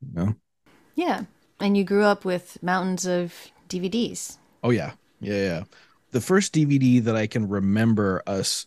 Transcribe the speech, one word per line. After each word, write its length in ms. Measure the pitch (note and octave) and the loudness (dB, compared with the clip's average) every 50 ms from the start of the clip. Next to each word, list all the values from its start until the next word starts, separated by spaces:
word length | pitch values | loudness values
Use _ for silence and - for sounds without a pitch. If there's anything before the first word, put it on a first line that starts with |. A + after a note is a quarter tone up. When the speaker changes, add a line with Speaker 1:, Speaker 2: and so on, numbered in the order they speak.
Speaker 1:
you 120 | - - - | -18 -10 -6
know? 200 | E2+ F2 G#2+ G#2+ - _ _ _ _ _ _ _ _ _ _ _ | -2 -2 -2 -2 -4 _ _ _ _ _ _ _ _ _ _ _
Speaker 2:
Yeah. 300 | D4 F4+ E4 G#3 F#3+ G#3+ - _ _ _ _ _ - | -2 -2 -2 -2 -2 -6 -10 _ _ _ _ _ -2
And 160 | G3+ G3+ G3+ | 0 2 2
you 80 | G3+ G3 | 2 2
grew 180 | F3+ G3+ G3+ G#3 | 2 2 4 4
up 200 | G#3 G3+ G3+ - | 4 2 2 0
with 360 | F#3+ F3+ F3 - - - - | -2 -4 -4 -6 -10 -14 -6
mountains 440 | E3+ E3+ F3+ F#3 F#3 F#3 F#3 F3 F#3 | -4 -2 0 0 0 -2 -2 -2 -2
of 260 | F#3 F3+ F3 F3 E3+ - - - - _ _ _ - | -2 0 -2 -2 -4 -8 -14 -20 -20 _ _ _ -10
D 100 | - F3+ | -6 -6
V 100 | F3+ F#3+ | -4 -2
Ds. 500 | F3+ A#3 A#3 - - - - - - - _ _ _ _ | -2 -2 -2 -4 -6 -10 -12 -14 -16 -20 _ _ _ _
Speaker 1:
Oh, 80 | - A#2 | -2 0
yeah. 220 | A#2+ G2+ D#2 - - - _ _ _ _ | 0 0 -2 -6 -12 -16 _ _ _ _
Yeah, 140 | - G2+ G2+ | -8 -4 -2
yeah. 300 | G2+ G2 F#2+ E2+ D#2+ F#2+ - - - - _ _ _ _ _ | -2 -2 -2 -2 -4 -8 -12 -16 -20 -20 _ _ _ _ _
The 100 | - B2 | -4 -4
first 320 | G#2+ - F#3 G3+ G3 - | 0 2 2 2 2 2
D 120 | - D#3 D3+ | 0 0 2
V 140 | C#3+ C#3+ C3+ | 2 2 4
D 220 | C3 B2+ B2 B2 | 4 4 4 4
that 160 | A2 A#2 A2 | 4 2 0
I 100 | A2 G#2+ | 0 0
can 220 | G#2+ - A#2+ G#2+ F#2+ | -2 -2 -4 -2 -2
remember 760 | G2+ G2+ G2 G2 G2+ G#2+ A2+ A#2 A2+ G#2+ G#2 F#2+ F#2 F2+ - | -2 0 0 2 2 4 4 4 4 4 2 2 0 -2 -4
us 400 | - G2+ F#2+ - - - - - | -4 -4 -4 -2 -4 -4 -6 -8